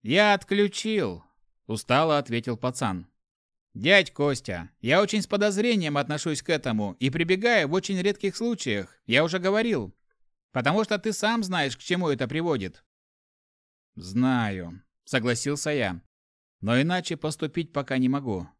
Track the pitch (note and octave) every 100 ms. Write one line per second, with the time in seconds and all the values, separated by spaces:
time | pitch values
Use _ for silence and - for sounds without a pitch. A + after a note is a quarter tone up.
0 | G#2+ E3+ G#3 G3+ - G3+ G3+ - A3 G#3+
1 | A#2+ E2+ _ _ _ _ - A2 - B2+
2 | D#3+ D3 B2 A#2 A#2+ A2+ B2+ B2+ A2+ F2+
3 | E2+ _ _ _ _ _ _ - B2 G3
4 | F3+ - D3 C3 - F2+ E2 _ A#2 E3
5 | G3+ G#3+ - G#3 G#3 G3 A#3+ A3 D#3+ C#3+
6 | D3 D3+ E3 D3 - D#3+ B2+ A2 G#2 -
7 | C3 E3 E3 F#3 A#3 A3+ C#3+ F#3 F#3+ F#3+
8 | F#3+ G#3 G3 - A#3 A3+ - G2+ F#2 _
9 | - C3 D#3+ F#3 F#3 G#3 A#3 F3 F#2+ -
10 | _ _ _ _ _ C#3+ B2 G3 G#3+ G#3
11 | A3 G3+ G#3+ A#3 F#3+ F3+ C#3 - - F3+
12 | E3+ C3 B2 D#3 E3+ C3 F#2 - _ _
13 | _ _ _ _ _ _ _ _ _ -
14 | F2+ G2+ B2+ B2+ A2 F#2+ E2+ F2+ _ _
15 | - C3+ A#2 A#2 C#3+ C#3+ D#3 D3 G#2 E2+
16 | _ _ _ _ _ _ G2+ A#2+ D#3 F3+
17 | E3+ D#3+ D3+ D3 D#3 E3+ D#3+ D3 C3+ C3
18 | B2+ C#3 C3+ F#2+ F2